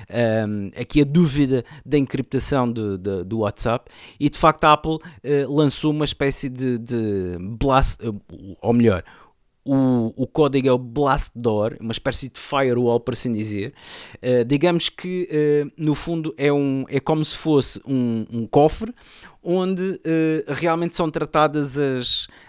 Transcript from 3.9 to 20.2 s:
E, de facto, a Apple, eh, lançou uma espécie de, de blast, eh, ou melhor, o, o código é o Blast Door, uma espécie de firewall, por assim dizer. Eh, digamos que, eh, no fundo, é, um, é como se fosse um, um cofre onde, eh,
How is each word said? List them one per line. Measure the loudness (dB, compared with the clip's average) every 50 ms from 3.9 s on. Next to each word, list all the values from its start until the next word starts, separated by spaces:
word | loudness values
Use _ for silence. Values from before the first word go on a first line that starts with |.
| -20 -20 -20 -20 -6 -2
E, | -2 -2
de | 0 4
facto, | 2 2 4 4 4
a | 4 4
Apple, | 4 4 -2 -6 -6 -8 -14 -20 -12 -4
eh, | -2 0 0 0
lançou | 0 2 2 2 2 2 2 0 0
uma | 0 0 -2
espécie | -2 -2 -2 -2 -2 -2 -2 -6 -6
de, | -6 -4 -4 -2 -2 -4
de | -4 -4 -4 -2 -2 0 -2 -2 -2 -4 -6 -6
blast, | -8 -10 -6 -2 0 4 4 4 4 4 2 0 -4
eh, | -6 -8 -8 -12 -16 -18 -18 -16 -16 -16 -6 -2
ou | 2 4
melhor, | 6 6 4 4 2 -2 -10 -18 -20 -20 _ _ _ _ _ _ _ _
o, | 0 2 2 4 2 2 2 0 -2 -2
o | -4 -6
código | -2 2 2 2 2 2 2 2
é | 2 2
o | 2
Blast | 0 -4 -4 -2 0 2 2 0 -2 -4 -6
Door, | -4 -2 0 0 2 0 -2 -4 -6
uma | -8 -6 -6
espécie | -4 -4 -4 -4 -4 -8 -8
de | -10 -10
firewall, | -8 -2 0 2 2 2 2 2 2 2 2 2
por | 0 -2 -4
assim | -4 -4 -2
dizer. | -2 -2 -4 -4 -4 -6 -6 -8 -10 -16 -18 -16 -16 -14 -16 -16 -16 -6 -2
Eh, | 2 2 2 4
digamos | 2 2 2 2 2 2 2 0 -2
que, | -4 -6 -8 -6 -6 -6 -4 -2
eh, | 0 0 2 2 2 2 0 -2 -6
no | -4 -2 -2 -2
fundo, | -2 -4 -4 -4 -4 -4 -6 -4 -2
é, | 0 2
um, | 2 2 2 0 -2 -4 -4 -4
é | -4 -4
como | -2 0 0 0 0
se | -2 -4
fosse | -4 0 2 2 4 2 0 -4 -10 -6
um, | -4 -2 0 0 0 -2 -4 -6 -6 -6
um | -6 -6
cofre | 2 4 4 4 4 4 0 -6 -8 -10 -14 -20 -20 -20 -20 -20 -20 -20 _ -6
onde, | -2 -2 0 0 -2 -2 -2 -4 -4 -6 -6 -4
eh, | -2 0 2